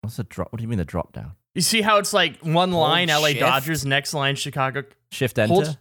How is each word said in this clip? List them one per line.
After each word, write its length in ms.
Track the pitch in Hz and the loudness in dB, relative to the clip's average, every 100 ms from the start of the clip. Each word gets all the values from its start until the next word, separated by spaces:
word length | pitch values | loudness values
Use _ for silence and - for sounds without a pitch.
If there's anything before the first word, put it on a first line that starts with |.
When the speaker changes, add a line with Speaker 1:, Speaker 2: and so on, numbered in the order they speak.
Speaker 1:
What's 180 | 107 - | -10 -10
a 60 | |
drop? 260 | 117 - 85 | -10 -8 -8
What 60 | 113 | -8
do 40 | |
you 60 | 113 | -4
mean 100 | 113 | -4
the 60 | 80 | -4
drop 260 | 87 - | -4 -6
down? 200 | - 58 - _ | -10 -16 -18 _
Speaker 2:
You 80 | - | -4
see 200 | 175 226 | 0 2
how 160 | 208 208 | 4 2
it's 160 | - | 2
like 240 | 202 170 120 | 0 0 -2
one 300 | 165 160 185 | -2 2 2
Speaker 3:
Hold 100 | 170 151 | 2 2
Speaker 2:
line, 220 | 165 175 | 2 2
L 160 | 151 151 | 2 2
A 40 | |
Speaker 3:
shift. 100 | 143 | 2
Speaker 2:
Dodgers, 440 | 131 131 135 156 | 2 2 0 -4
next 300 | 139 139 139 | 0 -2 -2
line, 220 | 151 139 135 | -2 -2 -2
Chicago. 480 | 147 139 131 131 135 _ _ | -6 -2 -2 -2 -10 _ _
Speaker 1:
Shift 280 | - - - | -2 -2 2
enter? 140 | 107 | 2
Speaker 2:
Hold. 260 | 117 156 143 | 4 2 -6